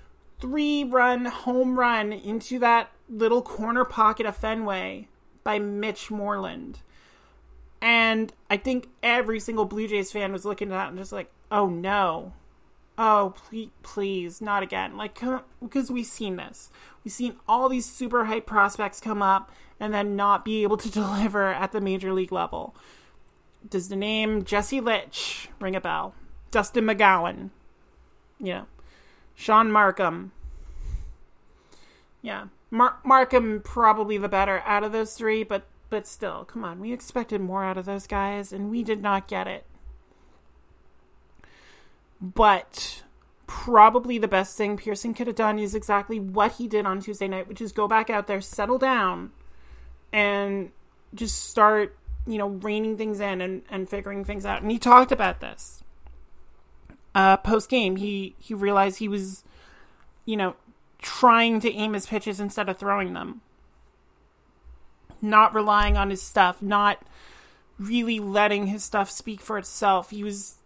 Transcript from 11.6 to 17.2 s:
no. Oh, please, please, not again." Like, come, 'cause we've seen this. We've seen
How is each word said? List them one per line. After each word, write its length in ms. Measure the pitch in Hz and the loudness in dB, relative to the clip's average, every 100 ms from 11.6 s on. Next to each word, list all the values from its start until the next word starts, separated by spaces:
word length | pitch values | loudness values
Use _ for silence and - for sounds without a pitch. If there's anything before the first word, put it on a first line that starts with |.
| 196 | 0
no. 640 | 170 185 202 185 165 185 - - _ _ _ _ - | 0 -2 0 0 -2 -8 -18 -20 _ _ _ _ -2
Oh, 360 | 220 208 196 190 | 2 4 2 -4
please, 340 | - 220 220 - | -14 -14 -14 -16
please, 600 | - - 196 190 170 170 | -12 -6 -4 -4 -6 -8
not 200 | 214 202 | -4 -2
again." 340 | 190 190 190 196 | -2 -4 -6 -8
Like, 180 | 208 | -12
come, 280 | - 247 254 - - 240 | -8 -6 -6 -8 -16 -6
'cause 200 | 277 254 | -4 -4
we've 140 | 247 | -4
seen 320 | 226 - 214 180 | -8 -8 -6 -8
this. 340 | - - - - - - | -10 -16 -20 -20 -20 -18
We've 80 | 214 | -12
seen 240 | - | -6